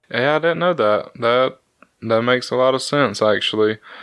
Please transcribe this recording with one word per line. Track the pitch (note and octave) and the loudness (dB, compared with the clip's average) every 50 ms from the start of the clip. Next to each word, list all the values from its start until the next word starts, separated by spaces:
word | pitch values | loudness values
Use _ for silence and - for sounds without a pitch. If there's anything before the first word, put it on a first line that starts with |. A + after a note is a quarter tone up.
| _ - | _ -6
Yeah, | - A#2 B2+ C#3+ D3+ | -4 -2 0 0 0
I | D#3 | 0
didn't | D#3 E3+ E3 E3 | 0 -2 -2 0
know | E3+ F3+ F3 | 0 0 0
that. | C#3+ A2 G#2 G#2+ G2+ - - - - | 2 2 2 2 0 -2 -6 -8 -4
That, | A#2+ A#2+ A#2+ B2+ C3 C3 - - _ _ _ _ - _ _ _ | -2 0 2 2 2 0 -2 -8 _ _ _ _ -20 _ _ _
that | - A2+ A2+ A2+ | -4 0 0 0
makes | A#2 A#2+ B2+ B2+ B2 - | 2 2 0 0 -2 -2
a | B2+ | -2
lot | B2 B2+ C3 C3 | 0 2 2 2
of | C3+ | 0
sense, | - - D3 D3 C3+ G#2+ G#2 - | -2 -2 0 0 0 0 0 0
actually. | A2 G#2+ G#2 F#2+ - - - G#2+ G#2+ G#2+ A2 - - - - - | 0 0 2 0 -2 -2 0 0 0 0 0 -4 -10 -18 -20 -20